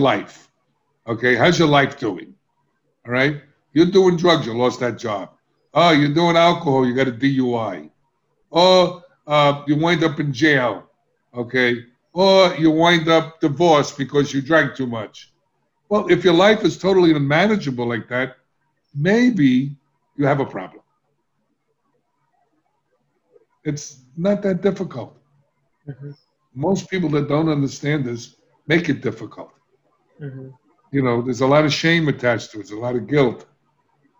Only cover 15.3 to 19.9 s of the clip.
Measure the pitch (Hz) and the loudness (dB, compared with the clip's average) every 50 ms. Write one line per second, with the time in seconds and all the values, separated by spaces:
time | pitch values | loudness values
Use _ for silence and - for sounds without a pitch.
15.3 | _ _ _ _ _ _ _ _ _ _ _ - 208 208 - - 175 165 - 185 | _ _ _ _ _ _ _ _ _ _ _ -4 -2 -2 0 2 2 2 2 2
16.3 | 170 165 190 208 220 208 - 165 147 - - 185 196 185 175 165 156 147 143 139 | 4 4 6 4 4 4 2 -2 -2 -2 -2 0 2 4 4 4 4 2 0 0
17.3 | 147 160 185 214 220 196 143 139 123 120 120 120 120 110 - - 123 127 131 131 | 0 2 2 2 0 -2 -4 -6 -6 -6 -6 -6 -6 -6 -8 -8 -6 -6 -6 -6
18.3 | - _ _ _ _ _ _ _ _ _ _ _ - 143 147 185 208 233 247 247 | -10 _ _ _ _ _ _ _ _ _ _ _ -8 -4 0 2 2 2 2 2
19.3 | 233 185 147 131 127 127 139 143 143 - _ _ | 2 2 2 4 4 2 0 -2 -8 -14 _ _